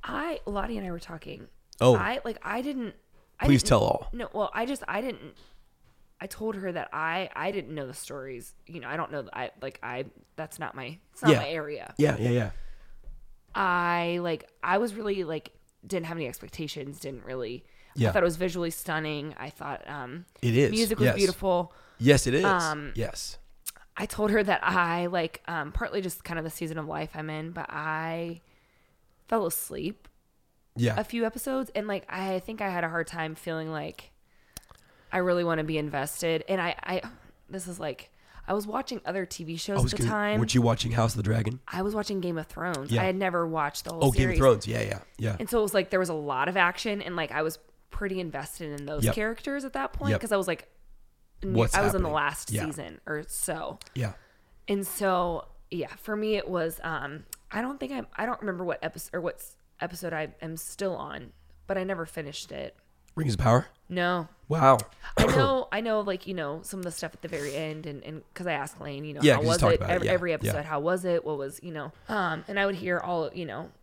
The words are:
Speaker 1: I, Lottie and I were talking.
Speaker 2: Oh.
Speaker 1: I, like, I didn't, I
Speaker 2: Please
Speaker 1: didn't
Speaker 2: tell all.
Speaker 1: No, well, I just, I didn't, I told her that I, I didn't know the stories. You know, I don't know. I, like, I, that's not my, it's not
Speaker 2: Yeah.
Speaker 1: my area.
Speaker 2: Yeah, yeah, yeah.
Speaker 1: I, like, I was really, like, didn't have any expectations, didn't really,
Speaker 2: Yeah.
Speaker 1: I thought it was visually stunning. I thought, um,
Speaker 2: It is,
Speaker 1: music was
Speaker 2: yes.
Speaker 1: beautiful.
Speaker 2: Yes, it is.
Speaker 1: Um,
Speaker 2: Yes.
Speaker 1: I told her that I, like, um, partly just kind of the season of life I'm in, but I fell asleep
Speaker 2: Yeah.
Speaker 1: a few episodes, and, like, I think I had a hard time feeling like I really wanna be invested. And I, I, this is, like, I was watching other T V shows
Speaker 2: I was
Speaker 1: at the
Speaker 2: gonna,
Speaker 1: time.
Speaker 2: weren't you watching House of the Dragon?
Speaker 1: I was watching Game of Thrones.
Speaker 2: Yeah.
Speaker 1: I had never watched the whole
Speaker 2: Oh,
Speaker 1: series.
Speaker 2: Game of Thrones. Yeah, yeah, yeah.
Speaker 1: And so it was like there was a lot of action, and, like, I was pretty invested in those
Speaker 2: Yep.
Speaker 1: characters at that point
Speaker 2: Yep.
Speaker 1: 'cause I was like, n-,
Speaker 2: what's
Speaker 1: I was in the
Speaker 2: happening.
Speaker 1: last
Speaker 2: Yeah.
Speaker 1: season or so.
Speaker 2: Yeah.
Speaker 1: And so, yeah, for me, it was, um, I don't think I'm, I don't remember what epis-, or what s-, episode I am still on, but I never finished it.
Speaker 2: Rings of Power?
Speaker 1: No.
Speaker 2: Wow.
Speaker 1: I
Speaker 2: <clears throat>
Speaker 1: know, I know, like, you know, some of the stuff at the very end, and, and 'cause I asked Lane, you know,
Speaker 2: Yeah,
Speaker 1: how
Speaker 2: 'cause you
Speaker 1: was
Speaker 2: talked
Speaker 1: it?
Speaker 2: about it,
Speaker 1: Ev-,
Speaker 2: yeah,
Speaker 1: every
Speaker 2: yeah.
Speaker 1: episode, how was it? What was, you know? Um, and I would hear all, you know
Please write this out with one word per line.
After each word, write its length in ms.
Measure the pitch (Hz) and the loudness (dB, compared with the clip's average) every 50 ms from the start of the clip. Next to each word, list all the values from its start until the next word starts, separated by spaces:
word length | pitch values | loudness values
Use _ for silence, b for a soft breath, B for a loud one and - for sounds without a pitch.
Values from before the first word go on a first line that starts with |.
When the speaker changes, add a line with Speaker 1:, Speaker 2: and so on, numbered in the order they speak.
| - | -8
Speaker 1:
I, 380 | - 247 277 294 339 320 - - | -6 -4 -4 -2 -4 -4 -6 -6
Lottie 320 | - 202 202 190 220 233 214 | -4 -2 -2 -2 -2 -2 -4
and 80 | 196 | -4
I 40 | 180 | -4
were 80 | 175 170 | -6 -8
talking. 480 | - - 170 156 - - - - - - - - _ _ - - | -8 -10 -14 -12 -12 -12 -12 -12 -14 -18 -20 -20 _ _ -2 6
Speaker 2:
Oh. 140 | - 123 123 | 8 8 8
Speaker 1:
I, 240 | - 185 196 240 269 - | 8 6 0 -2 -2 -4
like, 140 | 240 220 - - | -6 -8 -6 -6
I 200 | - 185 233 254 | -4 -4 -2 -2
didn't, 320 | 285 294 262 240 208 - - _ _ - - _ _ _ _ | -4 -4 -4 -4 -6 -8 -10 _ _ -20 -20 _ _ _ _
I 80 | - | 6
Speaker 2:
Please 160 | 135 143 127 - | 8 8 8 8
Speaker 1:
didn't 60 | - | 6
Speaker 2:
tell 120 | 131 107 - | 6 6 6
all. 240 | - - - - - - | 6 4 2 0 -4 -6
Speaker 1:
No, 160 | 240 233 - - | -6 -8 -6 0
well, 180 | 214 208 - - | 0 0 0 0
I 120 | - 226 | -2 -2
just, 160 | 247 285 262 - - | -2 -4 -6 -4 -4
I 120 | - 202 | -4 -4
didn't, 340 | 233 262 226 113 - 123 - b b b b b b _ _ _ _ - _ _ - - _ _ - | -2 -4 -6 -8 -10 -16 -18 b b b b b b _ _ _ _ -20 _ _ -20 -20 _ _ -14
I 40 | |
told 300 | - - - 214 220 214 | -12 -10 -6 -4 -4 -4
her 140 | 196 190 190 175 | -4 -4 -4 -4
that 180 | 170 127 - - | -4 -6 -6 -6
I, 380 | 147 156 160 165 180 190 - - | -4 -2 0 0 -2 -2 -4 -4
I 160 | - 147 185 | -4 -4 -2
didn't 240 | 202 202 151 117 156 | -2 -4 -6 -6 -6
know 120 | 151 139 | -8 -8
the 80 | 127 123 | -8 -8
stories. 600 | - - - 135 143 131 135 131 120 120 - - - - | -10 -12 -10 -10 -10 -10 -10 -10 -12 -12 -14 -18 -20 -20
You 140 | - 160 170 | -14 -14 -12
know, 80 | 123 123 | -8 -6
I 80 | 139 | -4
don't 140 | 160 165 - | -4 -4 -4
know. 160 | - 147 127 - - | -6 -8 -8 -8 -6
I, 180 | - 127 113 - - - | -6 -6 -8 -8 -10 -10
like, 160 | 135 131 - - | -10 -10 -8 -10
I, 220 | 120 123 127 143 - - - - _ _ | -8 -6 -6 -8 -8 -10 -20 -20 _ _
that's 220 | - 160 156 - - | -10 -10 -10 -8 -8
not 160 | 160 - - | -8 -8 -8
my, 240 | 131 131 120 156 170 _ _ _ | -8 -10 -10 -12 -14 _ _ _
it's 100 | - - | 2 6
not 80 | - 151 | 6 6
Speaker 2:
Yeah. 60 | - | 6
Speaker 1:
my 100 | - 139 | 4 -2
area. 460 | 160 160 151 147 151 139 - - - - | -4 -4 -4 -6 -8 -10 -10 -12 0 4
Speaker 2:
Yeah, 180 | 143 151 131 95 | 4 4 4 4
yeah, 100 | 107 120 | 4 4
yeah. 200 | 120 123 110 101 - b b b b b b b b b b - - - - - - - _ _ - | 4 4 2 0 -4 b b b b b b b b b b -14 -14 -14 -16 -18 -20 -20 _ _ -2
Speaker 1:
I, 640 | - 196 190 180 180 175 175 175 175 170 170 175 175 | 0 2 2 2 2 2 2 2 2 2 0 0 0
like, 280 | 175 175 165 151 - - _ _ - | 0 -2 -2 -4 -6 -12 _ _ 0
I 160 | 160 185 202 | 2 2 4
was 160 | 233 240 202 | 2 0 -2
really, 300 | 220 220 208 196 190 180 | -4 -4 -2 -2 -2 -2
like, 280 | 151 160 156 - - _ - - _ _ _ - | -2 -4 -6 -6 -10 _ -20 -20 _ _ _ -10
didn't 200 | 101 196 180 165 | -4 -4 -4 -2
have 100 | 165 170 | -4 -4
any 100 | 165 156 120 | -4 -6 -6
expectations, 720 | 123 - - - - - 165 147 - 156 139 139 143 - | -6 -10 -14 -14 -10 -8 -8 -6 -6 -8 -8 -10 -10 -10
didn't 240 | - 135 135 120 - | -10 -10 -10 -10 -10
really, 400 | - 131 131 123 110 120 143 - b b b b b b | -8 -6 -6 -4 -6 -6 -8 -12 b b b b b b
Speaker 2:
Yeah. 120 | 139 120 - | 2 2 4
Speaker 1:
I 40 | - | 4
thought 100 | 208 175 | 4 4
it 40 | |
was 100 | 175 165 | 4 2
visually 340 | 160 180 185 165 180 175 165 | 2 -2 -2 0 -2 -4 -4
stunning. 640 | 165 - - - 165 156 156 151 151 147 143 156 - - | -4 -6 -6 -4 -2 -2 -2 -2 -4 -4 -6 -8 -10 -10
I 120 | 120 156 | -12 -14
thought, 320 | - - 151 143 139 - - - | -12 -12 -10 -8 -8 -8 -10 -12
um, 360 | 147 147 131 123 127 170 175 _ _ - - | -10 -10 -10 -10 -12 -14 -14 _ _ -2 0
Speaker 2:
It 120 | 120 113 | 2 6
is, 140 | 123 143 - | 6 6 6
Speaker 1:
music 280 | 214 220 226 208 220 214 | 6 4 2 2 4 4
was 80 | - | 4
Speaker 2:
yes. 100 | - - | 4 6
Speaker 1:
beautiful. 560 | 202 202 190 180 - - 196 180 175 180 170 b b b b b b | 6 2 2 2 0 0 2 2 2 2 -2 b b b b b b
Speaker 2:
Yes, 280 | 117 131 143 131 - | 8 8 8 8 8
it 80 | 127 120 | 4 4
is. 100 | 147 190 | 4 4
Speaker 1:
Um, 480 | 202 190 180 170 160 151 147 147 143 - | 4 4 4 2 0 0 -2 -6 -6 -4
Speaker 2:
Yes. 440 | - 113 95 - - - - - - - - - - - - - - - - _ | -4 -4 -4 -4 -8 -10 -10 -12 -14 -18 -20 -20 -12 -12 -12 -12 -12 -20 -16 _
Speaker 1:
I 100 | - 190 | -6 -6
told 240 | 208 - - 208 214 | -6 -2 0 2 4
her 120 | 202 226 208 | 6 4 4
that 180 | 190 190 - - | 4 2 2 2
I, 440 | - 185 185 175 170 170 175 175 | 2 4 4 4 4 2 0 0
like, 360 | 175 175 180 165 165 - - _ - | 2 2 0 0 0 -4 -8 _ -6
um, 240 | 170 165 147 151 180 | -4 -4 -4 -2 -2
partly 280 | - 240 - - 208 | -2 -2 -2 -2 -2
just 220 | 190 185 160 - - | -2 -4 -6 -8 -8
kind 140 | - 170 165 | -6 -6 -4
of 60 | 156 | -4
the 60 | 165 | -6
season 280 | 160 - 175 160 160 160 | -6 -6 -6 -4 -4 -6
of 80 | 156 | -6
life 240 | 151 156 151 156 156 - | -4 -4 -6 -6 -6 -6
I'm 140 | 156 151 156 | -8 -8 -6
in, 220 | 156 156 156 160 | -6 -6 -8 -8
but 160 | 170 170 160 - | -8 -8 -8 -8
I 720 | - 151 151 156 156 156 160 165 165 165 170 170 170 165 _ _ _ _ _ _ _ _ _ _ _ _ _ _ _ _ _ _ | -6 -6 -4 -4 -4 -2 -2 -4 -4 -4 -4 -6 -8 -10 _ _ _ _ _ _ _ _ _ _ _ _ _ _ _ _ _ _
fell 180 | - 226 202 | 0 2 2
asleep 600 | - - - - - - - 147 165 220 _ - - _ _ _ _ _ _ _ _ _ _ _ _ _ | 2 0 -2 -6 -6 -6 -6 -4 -6 -6 _ -16 -20 _ _ _ _ _ _ _ _ _ _ _ _ _
Speaker 2:
Yeah. 180 | - 120 117 110 202 | 0 2 2 2 0
Speaker 1:
a 60 | 220 | -2
few 200 | - - 233 233 | -2 0 0 0
episodes, 440 | 220 220 247 - 277 262 262 262 - - | 0 0 -2 -4 -2 -2 -2 -2 -2 -4
and, 140 | - 208 214 | -4 -2 -2
like, 180 | 202 196 - - | -4 -4 -4 -6
I 300 | - - 190 190 190 185 | -6 -4 -2 -2 -2 -2
think 220 | 180 - 220 214 | -2 -6 -6 -4
I 80 | 214 190 | -4 -2
had 140 | 185 175 170 | 0 0 -2
a 40 | 165 | 0
hard 180 | 165 170 165 - | 0 -2 -2 -2
time 260 | - 170 160 160 156 | -2 -4 -4 -4 -4
feeling 360 | - - - 160 160 160 160 160 | -6 -6 -4 -4 -2 -4 -4 -4
like 400 | 156 147 156 156 - - - _ _ b b b b b b b b b b b b b b b b b b - | -4 -6 -6 -10 -12 -18 -20 _ _ b b b b b b b b b b b b b b b b b b -2
I 60 | 180 | 0
really 240 | 180 185 175 175 175 | 4 4 4 4 4
wanna 220 | 170 165 160 156 | 2 2 2 0
be 120 | 156 160 | 0 0
invested. 680 | 156 151 151 143 - - 151 - - - 170 165 160 - - | 0 0 0 -2 -2 -2 -2 -4 -2 0 2 2 0 0 0
And 120 | 190 190 | 0 0
I, 160 | 170 175 - - - | 0 0 -2 -4 -4
I, 180 | - 180 180 - 226 B B B B - _ - - | -4 -4 -4 -4 -6 B B B B -20 _ -20 -12
this 180 | - 190 175 | -10 -10 -8
is, 140 | 180 180 180 | -8 -8 -6
like, 300 | 165 156 131 - - - b b b b b b b | -6 -6 -6 -6 -12 -20 b b b b b b b
I 80 | - 180 | -2 -2
was 100 | 214 202 | -2 -2
watching 340 | 214 214 240 - - 254 208 - | -2 -4 -4 -4 -4 -6 -6 -4
other 220 | - 175 196 185 | -4 -2 -2 -4
T 180 | 175 - - 175 | -4 -6 -10 -8
V 120 | 156 165 | -8 -6
shows 220 | 165 - - 202 170 | -6 -4 0 2 4
Speaker 2:
I 40 | 120 | 4
was 100 | 127 - | 4 2
Speaker 1:
at 60 | 202 | 2
the 60 | 120 | 0
Speaker 2:
gonna, 80 | 117 160 | 0 2
Speaker 1:
time. 240 | 214 - - - 110 | 2 2 2 2 2
Speaker 2:
weren't 160 | 117 113 117 | 2 4 4
you 80 | 127 120 | 6 6
watching 300 | 117 113 - - 113 113 | 6 4 4 2 0 2
House 200 | 120 113 113 - | 4 4 4 2
of 40 | 113 | 0
the 40 | 101 | 0
Dragon? 360 | 101 110 113 110 107 120 127 - - | 2 2 2 2 0 -2 -6 -10 -8
Speaker 1:
I 140 | - 180 185 | -4 -2 -2
was 120 | 208 208 | 0 0
watching 260 | 214 208 - 208 190 | -2 -2 -2 -2 -2
Game 180 | 175 180 170 160 | -2 -2 -2 -4
of 80 | 156 | -6
Thrones. 440 | - - - 165 180 175 143 135 156 | -8 -8 -6 -4 -2 -2 -4 -2 2
Speaker 2:
Yeah. 120 | 113 - 185 | 2 2 4
Speaker 1:
I 20 | |
had 120 | 190 185 | 4 2
never 300 | 185 196 185 175 175 170 | 2 0 2 2 2 0
watched 380 | 165 160 160 147 147 147 - - | 2 0 0 0 0 -2 -4 -8
the 80 | - 170 | -6 -2
whole 120 | 165 147 | 4 4
Speaker 2:
Oh, 60 | 139 123 | 4 6
Speaker 1:
series. 40 | - 135 | 6 4
Speaker 2:
Game 40 | 123 | 4
of 80 | 117 113 | 6 8
Thrones. 280 | 135 135 120 104 - | 10 10 8 8 4
Yeah, 160 | 107 113 117 110 | -2 0 0 0
yeah, 160 | 101 98 98 - - - - | 0 -2 -6 -8 -14 -8 -2
yeah. 180 | 104 110 - 87 | 0 0 0 0
Speaker 1:
And 100 | - - | -2 0
so 80 | - - | 2 2
it 40 | 214 | 2
was 120 | 202 - | 4 4
like 160 | 202 185 185 | 2 2 4
there 100 | - 185 | 2 2
was 80 | 185 170 | 2 2
a 60 | 170 | 0
lot 340 | 156 147 143 139 127 139 160 | -4 -2 -2 0 0 0 2
of 80 | 180 | 4
action, 460 | 196 180 175 180 - - 226 208 202 - | 4 4 4 4 0 -2 -2 -2 -2 -4
and, 140 | - 180 | -4 -4
like, 160 | 170 160 147 - | -2 -4 -2 0
I 100 | 147 156 | 0 0
was 160 | 160 156 - _ - _ _ - _ | 0 -2 -4 _ -20 _ _ -20 _
pretty 280 | - - 202 196 190 185 | -6 -4 -2 -2 -2 -2
invested 600 | 180 165 147 139 135 151 - - 170 151 147 143 | -4 -4 -6 -8 -8 -8 -10 -10 -8 -8 -8 -8
in 60 | 143 | -6
those 180 | 143 151 151 120 | -6 -4 0 2
Speaker 2:
Yep. 100 | 117 - | 2 2
Speaker 1:
characters 500 | 226 208 220 226 - - - 277 285 269 | 2 0 -2 -2 -4 -4 -4 -4 -4 -4
at 100 | 269 - | -4 -4
that 180 | 269 269 - - | -4 -4 -4 -4
point 200 | - 294 208 214 | -2 0 2 2
Speaker 2:
Yep. 80 | 190 | 2
Speaker 1:
'cause 120 | - 220 214 | 2 2 2
I 40 | |
was 100 | 196 185 180 | 2 2 2
like, 200 | 170 - - _ _ - - - - - - - _ _ _ _ _ - - | -2 -4 -4 _ _ -20 -20 -20 -20 -20 -20 -20 _ _ _ _ _ -8 -4
n-, 100 | - - | 0 4
Speaker 2:
what's 200 | 107 113 - - | 4 4 6 6
Speaker 1:
I 80 | 196 208 | 4 4
was 120 | 202 202 | 4 4
in 80 | 190 185 | 4 2
the 60 | 160 | 2
Speaker 2:
happening. 60 | 151 | 2
Speaker 1:
last 360 | 156 147 143 143 - - - | 2 2 2 0 -2 -6 -4
Speaker 2:
Yeah. 140 | - - - | -2 -2 -2
Speaker 1:
season 340 | 156 147 156 - - 82 - _ | -2 -4 -6 -10 -10 -12 -14 _
or 180 | - 156 151 151 - | -6 -6 -6 -6 -6
so. 500 | - - - - 160 160 160 - - - - - - | -6 -6 -4 -4 -4 -4 -4 -8 -8 -10 -14 -10 -4
Speaker 2:
Yeah. 180 | 131 117 107 92 b b b b b b b b b - - | -4 -2 -2 -4 b b b b b b b b b -4 -2
Speaker 1:
And 180 | 202 196 196 | -2 -2 0
so, 600 | - - - 202 196 185 185 180 175 170 156 - - - - - - | -4 -4 0 2 2 2 2 2 0 -2 -4 -6 -10 -16 -20 -16 -8
yeah, 180 | - 175 147 - - | -6 -6 -6 -6 -8
for 180 | - - - 214 | -14 -8 -4 -2
me, 200 | 208 214 214 214 | -2 0 2 2
it 120 | 202 - - | 0 0 0
was, 320 | 180 175 160 165 165 - - | 0 0 0 0 -2 -4 -6
um, 420 | 160 160 143 123 143 143 156 - - - - _ - | -4 -4 -4 -4 -6 -8 -10 -12 -14 -18 -18 _ -8
I 100 | - 202 233 | -4 -4 -4
don't 160 | 254 285 277 | -4 -4 -6
think 120 | 277 262 277 | -6 -6 -6
I'm, 140 | 262 220 - - | -6 -8 -8 -6
I 100 | - 214 | -4 -2
don't 140 | 233 247 - | -2 -2 -4
remember 240 | - 208 185 175 185 | -4 -4 -4 -2 -2
what 160 | 175 - - - | -2 -4 -2 -4
epis-, 280 | 165 - 170 - - - | -6 -6 -6 -12 -6 -6
or 80 | - | -4
what 160 | 165 175 - | -2 -4 -4
s-, 200 | - - - - _ _ _ _ _ | -6 -12 -18 -18 _ _ _ _ _
episode 320 | - 170 180 170 - 170 165 | -8 -8 -8 -6 -6 -4 -2
I 160 | 156 156 156 160 - - | -2 -4 -4 -6 -10 -10
am 140 | 160 165 | -8 -8
still 380 | 160 - - - - 202 190 175 | -8 -10 -12 -8 -4 -2 -2 -2
on, 380 | - - 139 - - - 117 - - - - - - - | -2 -6 -8 -8 -10 -12 -14 -18 -20 -20 -20 -20 -20 -6
but 100 | - 196 196 | -2 -2 -2
I 60 | 185 | 0
never 220 | 190 196 170 165 | -2 -2 -4 -4
finished 460 | 156 - - 156 143 147 - - - - | -6 -6 -8 -8 -8 -8 -10 -10 -10 -8
it. 240 | 139 135 - - _ _ _ _ _ _ _ - | -8 -8 -10 -10 _ _ _ _ _ _ _ -6
Speaker 2:
Rings 180 | - 156 139 110 | -2 0 0 2
of 60 | 92 | 4
Power? 260 | - 113 117 127 160 - - _ _ - | 6 6 6 6 4 2 -10 _ _ -6
Speaker 1:
No. 400 | 180 180 175 175 180 175 165 - - _ - - | -2 0 2 2 2 0 -2 -6 -12 _ -6 -2
Speaker 2:
Wow. 300 | 147 160 156 135 135 123 - - B B B B B - | 2 6 10 10 10 8 6 -2 B B B B B 6
Speaker 1:
I 80 | - | 6
Speaker 2:
<clears throat> 100 | 240 247 | 6 8
Speaker 1:
know, 300 | 262 269 277 269 262 247 - - | 6 6 6 4 2 0 -2 -2
I 80 | 208 | -2
know, 200 | 226 233 220 214 | 0 2 2 2
like, 260 | 208 202 190 185 - 185 | 2 0 -2 -2 -4 -6
you 60 | 190 | -4
know, 260 | 180 156 143 143 160 - | -4 -2 -4 -4 -6 -8
some 160 | - - 190 | -8 -8 -6
of 40 | 180 | -6
the 80 | 175 165 | -6 -6
stuff 200 | - - 160 - | -6 -8 -8 -10
at 80 | - - | -10 -10
the 60 | 165 | -6
very 260 | 165 156 143 147 135 | -6 -4 -4 -4 -4
end, 300 | 143 156 156 156 156 156 | -4 -4 -4 -6 -6 -8
and, 160 | 151 143 139 - | -8 -10 -10 -10
and 180 | - 156 156 - _ _ | -10 -12 -12 -14 _ _
'cause 120 | - 185 | -8 -4
I 60 | 180 160 | -2 -2
asked 280 | 139 139 147 - - | -2 -4 -6 -8 -10
Lane, 240 | - 147 143 139 151 | -10 -8 -8 -8 -8
you 100 | 151 147 | -8 -4
know, 60 | 147 143 | 6 8
Speaker 2:
Yeah, 100 | 147 131 | 8 8
Speaker 1:
how 40 | - | 8
Speaker 2:
'cause 40 | - | 6
you 40 | 156 | 4
Speaker 1:
was 100 | 165 - | 4 6
Speaker 2:
talked 140 | - 175 170 | 6 6 6
Speaker 1:
it? 20 | 156 | 6
Speaker 2:
about 100 | - - | 4 2
it, 40 | 175 | 2
Speaker 1:
Ev-, 100 | 180 175 | 2 4
Speaker 2:
yeah, 80 | - 185 | 4 2
Speaker 1:
every 180 | 180 175 175 | 4 2 0
Speaker 2:
yeah. 40 | 160 | 0
Speaker 1:
episode, 300 | 147 156 160 - 147 147 | 0 0 0 0 0 -2
how 160 | 156 156 143 | -2 -2 0
was 240 | 147 165 180 185 180 | 2 2 0 2 2
it? 200 | 185 170 170 - | 2 2 2 2
What 120 | 151 156 139 | 0 -4 -4
was, 200 | 139 139 147 - - | -4 -6 -8 -10 -12
you 100 | 175 165 | -10 -8
know? 200 | 156 147 - - - - - | -8 -8 -8 -10 -14 -8 -4
Um, 360 | 226 214 185 170 160 156 160 | -2 0 0 0 -2 -2 -4
and 120 | - 202 202 | -4 0 2
I 80 | 196 | 2
would 100 | 196 196 | 2 0
hear 220 | 175 196 185 180 175 | 0 0 0 0 0
all, 320 | - 165 180 170 160 147 - | 0 0 0 0 0 -2 -4
you 120 | 180 175 | -6 -6
know 240 | 151 101 123 170 - - - | -6 -6 -8 -8 -10 -14 -20